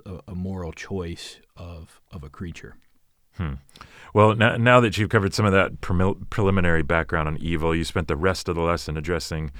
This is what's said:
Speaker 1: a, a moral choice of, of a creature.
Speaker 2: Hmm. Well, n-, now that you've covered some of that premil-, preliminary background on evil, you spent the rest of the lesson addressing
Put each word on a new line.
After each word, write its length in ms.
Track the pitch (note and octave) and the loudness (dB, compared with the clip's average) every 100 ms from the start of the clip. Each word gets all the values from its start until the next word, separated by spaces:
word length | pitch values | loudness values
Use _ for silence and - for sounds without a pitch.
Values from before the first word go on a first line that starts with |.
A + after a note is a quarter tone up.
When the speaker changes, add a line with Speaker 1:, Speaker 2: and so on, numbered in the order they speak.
| - | -14
Speaker 1:
a, 140 | F#2 - | -14 -12
a 80 | F2 | -8
moral 360 | F#2 F#2+ E2+ | -6 -6 -8
choice 680 | D#2+ - G2 E2+ E2 - - _ - | -10 -8 -8 -8 -10 -14 -18 _ -20
of, 420 | F2 E2+ E2 _ _ | -16 -16 -18 _ _
of 120 | F2 | -16
a 60 | C#2 | -16
creature. 460 | - G#2 D#3 A2+ - _ _ _ _ _ - | -12 -12 -12 -16 -20 _ _ _ _ _ -8
Speaker 2:
Hmm. 160 | E2 C2+ - - - - - | -8 -8 -14 -20 -20 -20 -2
Well, 180 | G#2+ G#2+ A2 | 4 4 6
n-, 200 | A2+ - | 2 4
now 200 | A#2 B2 | 6 6
that 160 | A#2+ G#2 | 6 2
you've 120 | G#2 | 2
covered 240 | A2+ F#2+ | 2 2
some 120 | - G#2+ | 2 4
of 80 | |
that 260 | G2 F#2 - | 4 4 -2
premil-, 500 | - F2+ F#2 G2+ - | -2 0 2 0 -4
preliminary 540 | - G2 G2 F2+ E2 | 0 2 4 4 4
background 460 | D2 E2 D#2+ E2+ D#2 | 2 0 0 0 -2
on 80 | D2+ | -2
evil, 360 | E2 E2 E2 | -2 0 2
you 120 | E2 D#2+ | 0 0
spent 240 | G2 D#2 | -2 -2
the 80 | D2 | 0
rest 320 | F2+ F2+ - | 0 0 -2
of 60 | E2 | -2
the 60 | |
lesson 360 | E2+ E2+ - D2+ | 0 -2 -4 -6
addressing 540 | D#2 E2+ - D#2+ D#2 - | -4 -4 -4 -6 -8 -10